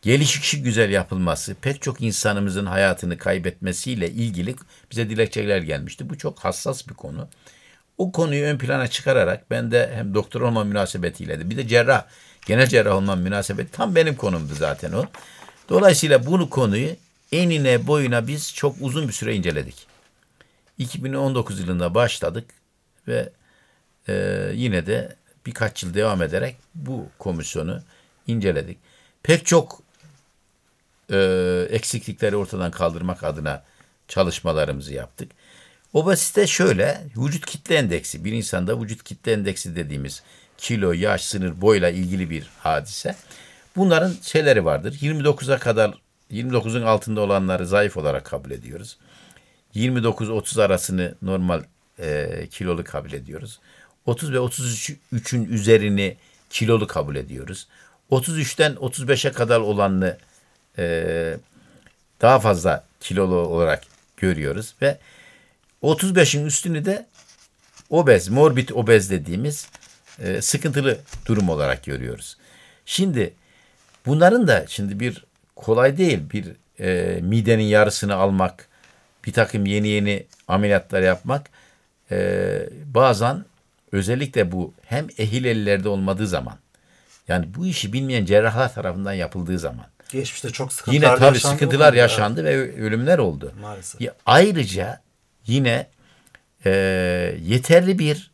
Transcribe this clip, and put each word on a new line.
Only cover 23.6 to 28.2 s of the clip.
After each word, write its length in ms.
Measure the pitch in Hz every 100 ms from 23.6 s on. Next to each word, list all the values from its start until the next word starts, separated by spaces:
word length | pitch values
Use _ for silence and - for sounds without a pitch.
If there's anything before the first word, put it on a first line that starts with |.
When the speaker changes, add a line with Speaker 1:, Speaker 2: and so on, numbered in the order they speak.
| _ _ _ _ -
Speaker 1:
e, 60 | 95 95 95 98
yine 320 | 101 123 92 82
de 300 | 117 - - _ _ -
birkaç 360 | 120 110 -
yıl 120 | 90
devam 280 | 90 110 95
ederek 340 | 80 85 127 123 _
bu 320 | 165 135 127 - _
komisyonu 640 | 98 85 73 80 80 - - _ _ _